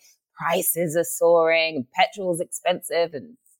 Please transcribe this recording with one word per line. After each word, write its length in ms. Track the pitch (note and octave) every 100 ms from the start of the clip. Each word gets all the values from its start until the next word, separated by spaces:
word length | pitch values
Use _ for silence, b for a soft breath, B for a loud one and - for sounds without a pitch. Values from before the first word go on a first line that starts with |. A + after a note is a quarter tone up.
| b b _ -
prices 580 | D3+ F3+ F3 E3 E3+ E3
are 80 |
soaring, 720 | E3 - E3+ E3+ D#3+ E3 D#3+ D3+
and 140 | A#2+
petrol's 480 | - - G#3 F#3 E3
expensive, 720 | F3+ - E3+ F3+ - D#3+ E3+
and 220 | D3 - - _ _